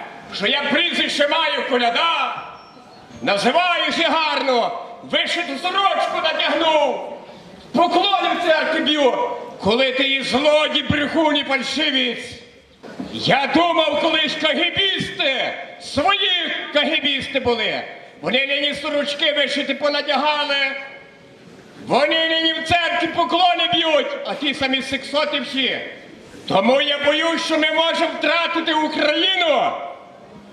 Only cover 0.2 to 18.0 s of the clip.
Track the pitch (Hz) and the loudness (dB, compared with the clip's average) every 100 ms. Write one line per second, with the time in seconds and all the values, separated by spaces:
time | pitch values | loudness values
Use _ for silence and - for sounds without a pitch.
0.2 | - - 208 277 294 294 349 262 294 - | -12 -4 0 0 0 0 0 -2 -2 0
1.2 | 294 320 302 277 - 247 240 262 339 311 | 2 2 0 -2 0 0 2 2 0 0
2.2 | - - - - - - - - - - | -2 -6 -12 -16 -20 -20 -20 -20 -20 -6
3.2 | 123 196 226 311 359 339 349 247 330 320 | -2 2 2 2 2 0 0 0 2 2
4.2 | 311 277 277 240 196 - - - 131 302 | 0 0 0 2 0 -4 -10 -16 -4 -2
5.2 | 339 330 349 262 359 392 392 311 - - | 0 -2 -4 -4 -2 2 2 2 0 0
6.2 | 320 294 330 294 320 302 285 - - - | -2 0 0 2 2 4 2 0 -8 -12
7.2 | - - - - - 247 349 349 403 370 | -16 -20 -20 -20 -4 2 4 4 2 2
8.2 | 349 - 349 311 285 311 254 302 269 202 | 2 0 2 2 2 0 0 4 4 2
9.2 | 170 - - - 190 233 262 254 277 269 | -2 -4 -10 -4 0 2 2 2 0 0
10.2 | - 240 294 302 294 294 277 294 285 302 | 0 2 4 4 4 0 0 0 2 2
11.2 | 311 294 269 269 - 254 302 262 247 185 | 2 2 0 -2 -2 -2 0 0 0 -4
12.2 | - - - - - - - - - 110 | -10 -16 -20 -20 -20 -20 -18 -12 -10 -4
13.2 | - 254 277 320 339 330 311 294 320 311 | 2 2 4 2 4 2 2 2 2 2
14.2 | 302 - 302 269 349 370 392 370 - - | 0 0 0 0 0 0 0 0 -4 -2
15.2 | 302 262 - - - - - - 339 392 | -2 0 -4 -6 -12 -14 -6 0 2 2
16.2 | 392 359 311 - - 294 285 311 285 277 | 2 0 -2 -6 -2 0 0 0 0 -2
17.2 | - 269 233 233 202 135 - - | -2 -2 0 0 0 -4 -6 -14